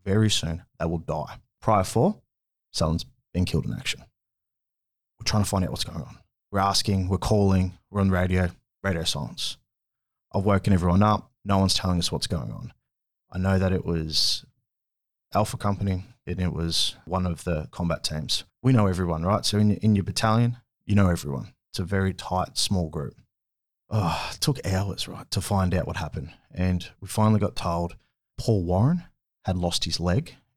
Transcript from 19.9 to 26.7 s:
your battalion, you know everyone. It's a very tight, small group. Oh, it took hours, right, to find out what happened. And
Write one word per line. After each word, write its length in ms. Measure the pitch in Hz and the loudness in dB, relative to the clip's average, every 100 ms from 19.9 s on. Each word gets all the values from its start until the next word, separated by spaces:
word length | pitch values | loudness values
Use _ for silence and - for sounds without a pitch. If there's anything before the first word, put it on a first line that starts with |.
| 101 | 2
your 80 | |
battalion, 540 | 90 - 113 110 120 120 _ _ | 2 -2 0 2 2 -2 _ _
you 100 | - | 0
know 140 | 101 95 | 4 4
everyone. 460 | 85 73 67 55 _ _ | 2 -2 -8 -8 _ _
It's 60 | - | -8
a 60 | |
very 280 | 87 98 95 | -4 0 0
tight, 460 | 92 - 92 - - | -2 -6 -4 -4 -2
small 320 | - 98 82 | -2 0 -2
group. 240 | 76 71 - _ _ _ _ _ _ - | -6 -10 -12 _ _ _ _ _ _ -6
Oh, 420 | 107 87 - - | -2 0 -2 -6
it 120 | - | -4
took 220 | - 143 95 | -2 -2 0
hours, 420 | 92 101 - - | -2 -2 -6 -8
right, 220 | - - | -10 -6
to 100 | - | -6
find 320 | - 101 92 | -2 0 2
out 140 | 90 - | 0 -2
what 100 | 85 | -6
happened. 360 | 78 - - - _ | -8 -8 -12 -14 _
And 340 | - 92 | -2 0